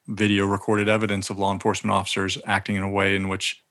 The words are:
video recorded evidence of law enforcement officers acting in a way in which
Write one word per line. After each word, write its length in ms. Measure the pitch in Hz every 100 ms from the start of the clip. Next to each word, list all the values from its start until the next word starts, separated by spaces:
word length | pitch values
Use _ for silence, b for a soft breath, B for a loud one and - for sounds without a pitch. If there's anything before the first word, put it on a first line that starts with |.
| -
video 400 | 107 107 101 98
recorded 420 | 98 - 107 104
evidence 420 | 110 107 98 95
of 80 | 98
law 140 | 98
enforcement 400 | 95 110 95 107
officers 440 | 101 101 - 95 92 -
acting 300 | 98 - 101
in 60 |
a 80 | 98
way 260 | 98 98 98
in 120 | 98
which 340 | 95 - - _